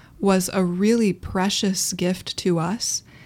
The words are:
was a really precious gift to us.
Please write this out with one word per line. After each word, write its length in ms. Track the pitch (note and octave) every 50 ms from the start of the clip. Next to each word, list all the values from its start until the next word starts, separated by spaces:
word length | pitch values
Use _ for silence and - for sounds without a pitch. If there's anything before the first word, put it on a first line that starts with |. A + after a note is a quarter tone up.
| - - - -
was 300 | - G3 F#3+ F#3 F#3 F#3 -
a 100 | G3 F#3
really 480 | F3 F3 F3+ G3+ G#3+ A#3 A#3 A3+ G3+
precious 800 | F3 - - - - F#3+ F#3 G#3 G3 - - G3 F#3+ F3+ - -
gift 420 | F#3 F3 F3 F3+ F#3 F3+ - - - -
to 200 | - F#3+ F3 E3
us. 440 | D#3+ F3 G3+ A#3 - - - - - - - - -